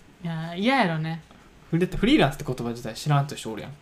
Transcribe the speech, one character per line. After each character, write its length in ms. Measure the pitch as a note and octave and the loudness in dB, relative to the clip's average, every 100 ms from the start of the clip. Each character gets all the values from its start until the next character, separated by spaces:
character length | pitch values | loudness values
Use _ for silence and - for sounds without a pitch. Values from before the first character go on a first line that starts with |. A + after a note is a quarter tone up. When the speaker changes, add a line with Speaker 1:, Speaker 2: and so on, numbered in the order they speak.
| - - | -20 -12
Speaker 1:
い 20 | E3+ | -8
や、 280 | D#3+ E3 F3 | -6 -6 -2
嫌 200 | A3 C4+ | 2 2
や 40 | F#3 | 2
ろ 40 | D#3+ | 0
ね。 240 | D#3+ D#3+ - - - - - | -4 -6 -12 -20 -20 -20 -4
Speaker 2:
だ 60 | E3 | 0
っ 20 | |
て 140 | F3+ - | 0 2
フ 100 | G#3 | 4
リ 100 | D4 | 6
ー 40 | |
ラ 80 | C#3 | 4
ン 40 | |
ス 20 | |
っ 40 | - | 2
て 60 | |
言 100 | C#3 B2+ | -6 -4
葉 80 | A#2+ | -6
自 120 | A#2 | -6
体 120 | A2+ | -8
知 140 | A2+ D3+ | -6 2
ら 120 | C#3+ | 2
ん 60 | C#3+ | 2
人 240 | - A2+ | -4 -8
お 60 | G#2 | -8
る 60 | |
や 60 | D#2 | -10
ん。 40 | - | -14